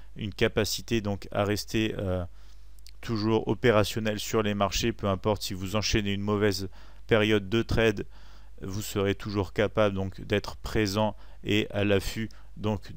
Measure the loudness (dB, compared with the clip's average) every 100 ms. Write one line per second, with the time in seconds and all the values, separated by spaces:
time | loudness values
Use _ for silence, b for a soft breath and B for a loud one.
0 | b -8 -6 2 2 2 0 -2 0 0
1 | 0 -4 -4 0 0 0 0 0 0 -2
2 | -2 -2 -4 b b b b b -12 -10
3 | -4 0 2 2 2 2 6 6 4 0
4 | -2 -4 0 0 2 2 2 2 0 0
5 | 0 2 2 0 -2 -6 -2 -2 2 2
6 | 2 0 2 4 4 2 -4 b b b
7 | 4 4 6 4 4 0 2 4 4 2
8 | -4 b b b b -10 -6 -6 -4 0
9 | 2 0 -2 -2 -2 0 0 4 2 2
10 | -4 -6 -2 -2 -2 -8 -4 0 2 2
11 | 0 -2 b b 0 2 2 0 2 2
12 | 0 -4 -6 b b -4 -2 -2 -4